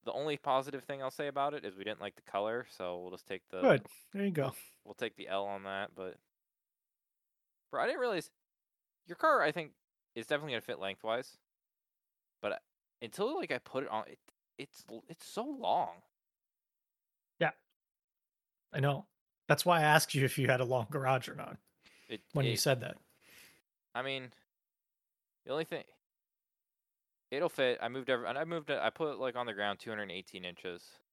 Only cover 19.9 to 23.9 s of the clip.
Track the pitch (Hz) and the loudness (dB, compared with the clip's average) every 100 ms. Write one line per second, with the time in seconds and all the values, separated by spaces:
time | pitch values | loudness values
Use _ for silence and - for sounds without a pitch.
19.9 | 151 - 143 131 - 127 127 123 127 110 | 6 4 2 2 4 4 4 4 0 0
20.9 | 147 131 131 - 143 - - _ _ - | -2 2 2 0 -10 -10 -12 _ _ -20
21.9 | - - 113 _ 151 135 - 151 127 - | -20 -12 -12 _ 0 2 2 2 2 -2
22.9 | - _ _ - - - _ _ _ _ | -12 _ _ -20 -20 -20 _ _ _ _